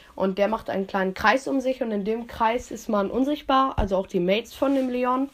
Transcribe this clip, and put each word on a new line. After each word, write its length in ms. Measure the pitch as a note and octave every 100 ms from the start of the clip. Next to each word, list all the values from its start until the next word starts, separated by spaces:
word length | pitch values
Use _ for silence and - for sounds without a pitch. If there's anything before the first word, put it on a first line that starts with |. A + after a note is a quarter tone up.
| - -
Und 220 | G3 F#3+
der 100 | G3+
macht 220 | A3 -
einen 180 | F#3+ G3
kleinen 260 | G3 F#3+
Kreis 320 | F#3 G#3+ C4 C#4
um 140 | C4+
sich 220 | B3+ B3+
und 100 | A#3
in 120 | G#3
dem 220 | G3 A3+ A#3
Kreis 460 | - A3+ B3 -
ist 160 | A3 -
man 220 | G#3 F3+
unsichtbar, 680 | A#3 C4+ D4 - C4+ C4+ -
also 180 | G3+ F#3+
auch 120 | F#3+
die 120 | F#3
Mates 340 | F3 G#3 A#3
von 200 | - C#4
dem 140 | C4+ B3+
Leon. 400 | B3 B3 C4 C#4